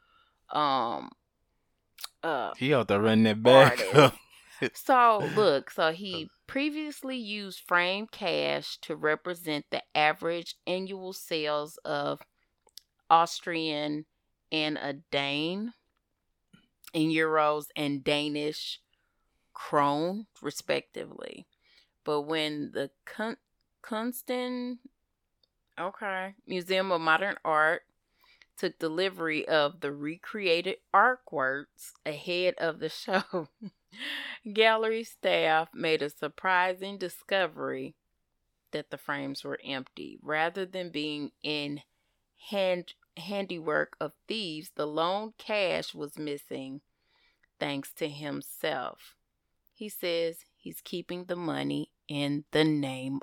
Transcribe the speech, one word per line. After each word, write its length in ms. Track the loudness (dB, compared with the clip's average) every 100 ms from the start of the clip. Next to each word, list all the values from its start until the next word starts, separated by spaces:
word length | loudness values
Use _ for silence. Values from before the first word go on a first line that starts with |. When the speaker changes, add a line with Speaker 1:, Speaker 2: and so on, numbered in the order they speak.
| _ _ _ _ -4
Speaker 1:
um, 580 | 0 2 2 0 -4 -10 -16 _ _ _ _ _ _ _ -16 -16 _
uh, 300 | -4 -2 -4 -2
Speaker 2:
He 160 | 2
out 140 | 4 4
there 140 | 4
running 220 | 6 8 6
that 180 | 6
back 360 | 10 12 12 8
Speaker 1:
artist. 160 | 4 8
Speaker 2:
up. 200 | 8 6
<laughs> 60 | _ -20 -18 -4 -4
Speaker 1:
So, 560 | -2 4 6 8 6 2 4
look, 340 | 6 4 0
so 220 | 0 0
he 380 | 0 -6 -8 -10 _ -6
previously 680 | -2 -2 -4 -8 -10 -8 -8
used 420 | -6 -8 -10 -10 0
framed 440 | 2 2 -2 -6
cash 680 | -6 -2 0 0 -2 -6 -12
to 120 | -10 -2
represent 680 | 0 0 -4 -8 -4 -6 -4
the 120 | -8 -4
average 640 | 2 2 2 -4 -6 -8 -12 -6
annual 460 | -4 -6 -10 -12
sales 680 | -12 -6 -4 -2 -2 -4 -8
of 380 | -6 -2 -2 -6 -10 _ _ _ _ -20 _ _ 6
Austrian 960 | 6 6 0 -6 -4 -2 -2 -2 -6 -10 _ _ _ -6
and 240 | -2 -2 -2
a 160 | -6 -8 -4
Dane 640 | -2 0 -2 -2 -4 -6 -10 _ _ _ _ _ _ _ -20 _ _ -8
in 160 | 0 2
euros 560 | 2 4 4 4 2 -2 -4
and 260 | -2 -2
Danish 760 | 0 0 0 -2 -4 -6 -8 -12 _ _ _ _ _ _ _
krone, 720 | -16 -2 2 4 2 0 -4 -8 -10
respectively. 1040 | -10 -8 -2 -4 -4 -12 -12 -12 -14 -14 -20 _ _ _ _ _ -2
But 160 | -2
when 500 | 0 -2 -2 -4 -6
the 180 | -4 -6 _
Kun-, 340 | -16 -8 -8 -8 _ _ _ _
Kunsten, 960 | -8 -6 -4 -6 -6 -4 -4 -6 -6 -10 -14 _ _ _ _ _ _ _ _ -10
okay, 580 | -8 -6 -6 -6 -6 -10 -8
Museum 460 | -6 -2 0 2
of 80 | 0
Modern 340 | 4 4 2 -2
Art 380 | 2 4 4 2 _ _ _ _ _ _ _ -4
took 220 | -4 -2
delivery 680 | -4 0 -2 0 -2 -2 2
of 360 | 4 2 0
the 100 | -6
recreated 840 | -4 -8 -8 -10 -2 2 2 2 -6 _
artworks 1000 | 4 4 2 -4 -2 0 -2 -8 -18 -20 -12 -8
ahead 500 | -8 -4 0 0 0
of 220 | -2 -2
the 80 | -6
<laughs> 0 |
show, 600 | -8 -2 -2 0 -6 -8 -12 -16 -16 _ -14 -10 -8 -10 -12 -4
gallery 500 | 4 6 6 2 -2
staff 640 | -4 -4 0 2 4 2 2
made 280 | -2 0 2
a 80 | 0
surprising 880 | -6 -8 -4 2 2 2 -2 -8 -8
discovery 1000 | -8 -8 -2 0 0 -4 -8 -6 -10 -14 _ _ _ _ _ _ _
that 180 | -10 -10
the 60 | -12
frames 460 | -6 -6 -6 -8
were 160 | -8 -10 -8
empty. 520 | -8 -10 -14 -14 -12
Rather 440 | -4 0 0 -2 -8
than 240 | -8 -8
being 420 | -6 -6 -6 -10 _
in 380 | -6 -4 -6 -8 -14 _ _ _ _ _ -8
hand-, 440 | -2 0 -2 -6 -18 _ -16
handiwork 800 | -8 -6 -6 -6 -2 0 -2 -4
of 120 | -10 -10 -10
thieves, 440 | -8 -6 -8 -10 -6
the 100 | -4
loan 480 | -2 0 -2 -6 -12
cash 560 | -4 -2 0 -2 -4
was 240 | -10 -12 -8
missing 600 | -8 -8 -10 -12 -10 -14 _ _ _ _ _ _ _ -8
thanks 320 | -6 -6 -8
to 140 | -8 -8
himself. 1080 | -8 -8 -8 -10 -6 -4 -4 -8 -12 -20 _ _ _ _ _ _
He 160 | -14 -14
says 480 | -6 -2 -2 -2 -6 -16 _
he's 240 | -16 -16
keeping 440 | -10 -10 -8 -10 -8
the 100 | -6
money 560 | -4 -4 -4 -4 -8 _ -10
in 380 | -4 -2 -4 -2
the 120 | 2
name 560 | 2 2 -2 -6 -6 -8